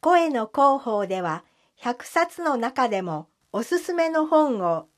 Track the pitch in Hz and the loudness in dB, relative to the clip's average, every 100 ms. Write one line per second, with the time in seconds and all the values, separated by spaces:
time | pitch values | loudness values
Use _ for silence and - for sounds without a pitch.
0 | 320 349 330 262 220 - 277 269 254 208 | 4 2 2 -2 -4 4 4 4 0 -2
1 | 196 190 175 160 _ _ _ _ 240 247 | -2 -4 -4 -6 _ _ _ _ -8 -8
2 | - - 349 - 330 262 226 262 247 202 | -4 -2 -2 -2 -2 -2 -2 0 0 0
3 | 185 156 160 _ _ 196 233 349 339 349 | -4 -8 -10 _ _ -8 -2 -4 -2 -2
4 | 330 320 311 320 302 226 175 165 - | 0 0 2 4 4 0 0 -2 -6